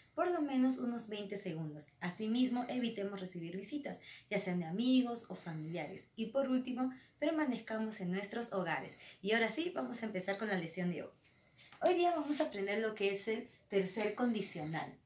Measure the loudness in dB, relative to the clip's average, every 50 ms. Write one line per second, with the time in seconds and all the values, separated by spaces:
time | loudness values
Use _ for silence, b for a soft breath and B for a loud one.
0 | B B B 0 2 2 4 2 2 2 4 6 6 6 4 4 0 -2 -2 -2
1 | -4 -6 -6 -6 -4 -4 -6 -4 -4 -4 -4 -2 -4 -4 -6 -8 -12 -16 -12 -6
2 | -6 -4 -4 -2 0 2 4 4 4 4 4 0 0 0 0 0 0 0 0 0
3 | -2 -2 -4 -4 -6 -6 -8 -6 -8 -6 -6 -6 -6 -6 -6 -6 -6 -6 -8 -10
4 | B B B B B B -4 -2 0 0 0 0 0 -2 0 0 4 6 6 6
5 | 6 4 0 -4 -6 -10 -12 -10 -8 -8 -8 -6 -6 -4 -4 -4 -4 -6 -8 -12
6 | -14 -12 _ -4 -4 0 2 2 2 4 2 2 2 0 -2 -2 -2 -2 B B
7 | B B B B 2 2 4 4 2 2 2 -2 -2 -4 -2 -2 -2 -2 -2 -4
8 | -2 -2 0 -2 -2 -4 -4 -4 -4 -2 -2 -2 0 0 0 -2 -4 -6 -14 B
9 | B B B B B 2 4 4 4 2 2 0 -2 -2 -2 -2 -4 -4 -4 -4
10 | -4 -2 -2 -2 -2 -2 -2 -2 0 0 0 0 -2 -2 -2 -2 0 0 0 -2
11 | -4 -8 -12 _ B B B B B B B B B B B 2 4 4 6 6
12 | 6 4 4 2 2 0 2 2 0 0 0 -2 -2 0 0 0 0 0 0 2
13 | 0 0 0 0 -2 -2 -2 -2 -2 B B B B B 2 2 2 2 0 0
14 | 0 0 0 2 2 2 2 2 0 -4 -4 -6 -4 -2 -2 -4 -4 -6 -10 -16
15 | _